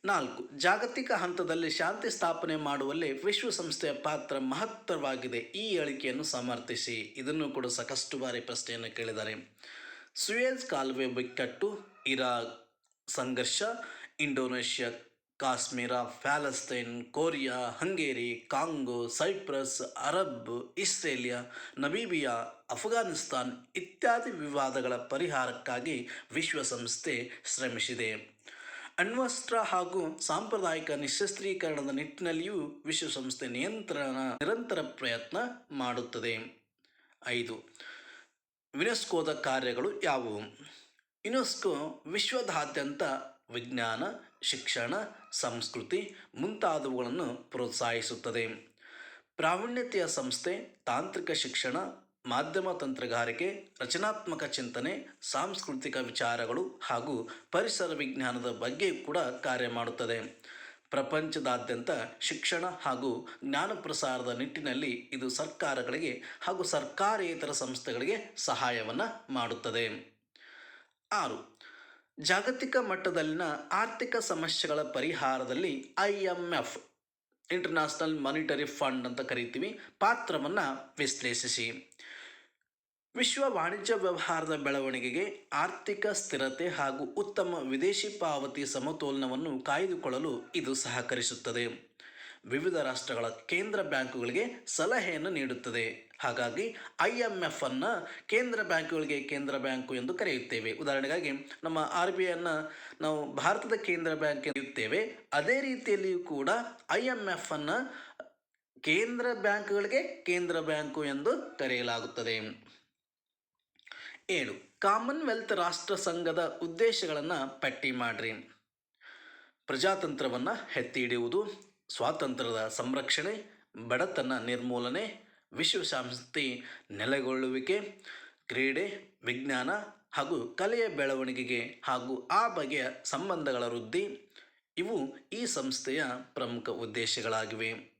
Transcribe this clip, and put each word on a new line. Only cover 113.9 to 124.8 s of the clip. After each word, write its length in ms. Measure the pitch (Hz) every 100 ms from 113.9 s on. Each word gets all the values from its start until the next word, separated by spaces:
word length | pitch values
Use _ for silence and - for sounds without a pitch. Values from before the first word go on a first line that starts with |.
| - - - -
ಏಳು, 480 | 180 117 95 - _
ಕಾಮನ್ವೆಲ್ತ್ 720 | 196 214 233 302 294 226 226
ರಾಷ್ಟ್ರ 440 | 196 175 175 -
ಸಂಘದ 640 | 190 185 170 165 160 165 -
ಉದ್ದೇಶಗಳನ್ನ 720 | 165 165 226 - 170 151 156
ಪಟ್ಟಿ 580 | 165 135 - 135 127 135
ಮಾಡ್ರಿ. 400 | 127 120 107 113 107 - - _ _ _ _ - - - - - _
ಪ್ರಜಾತಂತ್ರವನ್ನ 840 | - 135 185 190 160 131 131 123 143 226 -
ಎತ್ತಿ 240 | 139 123 135
ಹಿಡಿಯುವುದು, 460 | 123 120 120 185 208 - - _ -
ಸ್ವಾತಂತ್ರ್ಯದ 800 | - 123 156 139 123 117 113 110
ಸಂರಕ್ಷಣೆ, 1000 | - 123 131 131 - 170 214 - - _ 113 117
ಬಡತನ 500 | 127 185 170 127 131
ನಿರ್ಮೂಲನೆ, 920 | 117 123 123 123